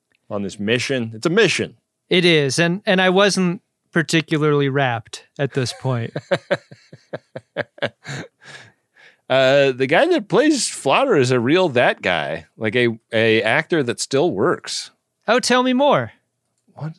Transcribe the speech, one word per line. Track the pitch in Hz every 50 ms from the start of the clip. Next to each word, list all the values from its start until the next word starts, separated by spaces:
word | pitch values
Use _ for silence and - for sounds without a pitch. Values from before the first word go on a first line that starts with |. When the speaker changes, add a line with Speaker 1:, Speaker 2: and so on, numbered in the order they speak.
| _ _ _ _ _ -
Speaker 1:
on | 110 101 101
this | 95 - -
mission. | 104 101 120 127 - - 139 127 117 113 110
It's | 110 -
a | 170
mission. | 170 220 220 165 - - 101 80 - _ _ _ _ _ _ -
Speaker 2:
It | 160 180 170
is. | 175 165 151 143 135 127 -
And, | 170 170 175 208 -
and | - 185 190
I | 185 185
wasn't | 185 190 202 202 - 190 185 175 175 - _ _ _ _ _ _ -
particularly | 175 151 - - 165 156 - 160 147 151 151 147 147 143 135
rapt | 131 143 139 127 117 110 - - - - - _ _ -
at | 143 135 -
this | 139 127 - -
point. | - - 135 127 117 117 - - 147
<laughs> | - - - - - - 285 - - _ - - _ _ - - _ _ - - _ _ - 123 - _ - - - - _ - - - - _ - - 139 135 - - _ _ - - - - - - _ _ _ _ _ _ - - _ _ _ -
Speaker 1:
Uh, | 127 135 135 131 139 143 139 139
the | 131 123 135
guy | 127 151 190 277 349
that | 359 285 202 -
plays | 165 208 294 302 311 240 - -
Flotter | - - - 135 143 208 277 285 208 147
is | 123 127
a | 131 123
real | 113 127 156 185 185 165
that | 120 120 131 180 226 - -
guy, | 95 87 80 71 69 80 - 78 _ _
like | - 113 110 113
a, | 127 120 120 113 - _ _ -
a | 110 113 113 110 113 101
actor | 110 120 151 160 - 175 160
that | 135 117 104 -
still | - - 135 135 165 175 113
works. | 92 - - 139 - - - - - - - _ _ _ _ _ _ _ -
Speaker 2:
Oh, | 226 247
tell | - - 247 254 254
me | 254 254
more. | 247 285 285 214 143 117 - - _ _ _ _ _ _ _ _ _ _ _ _
Speaker 1:
What | - 143 160 160